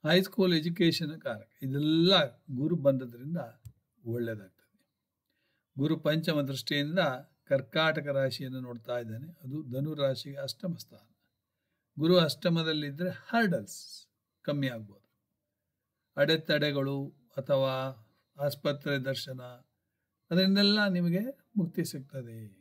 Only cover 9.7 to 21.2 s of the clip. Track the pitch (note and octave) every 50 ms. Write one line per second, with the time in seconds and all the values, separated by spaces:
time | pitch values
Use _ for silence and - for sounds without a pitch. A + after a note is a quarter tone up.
9.7 | A#2+ C3 C#3+ D#3 D#3 C#3+ C#3 C3+ C3 - - C#3 C#3 C#3 C#3 C3 - _ - F3+
10.7 | D#3 A#2 - _ - - _ _ _ _ _ _ _ _ _ _ _ _ _ _
11.7 | _ _ _ _ _ - D3+ E3 F3+ F3+ E3 D3 - - - F3+ E3+ E3 D#3+ D#3+
12.7 | D#3 D3+ D3+ C#3+ C#3 D3 F3+ C#3 - - - - - A#3 A3+ G3 D#3 A#2+ G2+ -
13.7 | - - - - - - - _ _ _ _ _ _ _ _ - D3 C#3+ C3+ C3
14.7 | A#2+ A2+ G#2+ G2+ - _ _ _ _ _ _ _ _ _ _ _ _ _ _ _
15.7 | _ _ _ _ _ _ _ _ _ - C#3+ D3+ D#3+ D#3+ - - D#3 D3 D3 D3
16.7 | C#3 C#3 C3+ C#3 C#3 C#3 C#3 - - _ _ _ _ - C3+ - C#3+ C3+ C3+ C3
17.7 | C3 C3 C3 C3+ B2+ A2 - _ _ _ _ _ _ C#3+ C#3+ D3 C#3 - - D3
18.7 | C#3 C3+ - D3+ C#3+ C3+ B2 C3+ C3 - - C3+ C3 B2+ B2 B2 B2 - _ _
19.7 | _ _ _ _ _ _ _ _ _ _ _ _ E3+ F3+ F#3+ F#3+ G3 G3+ G3+ G3+
20.7 | G#3 G#3+ G#3 G3+ F3+ F3 F3 E3+ E3+ F#3+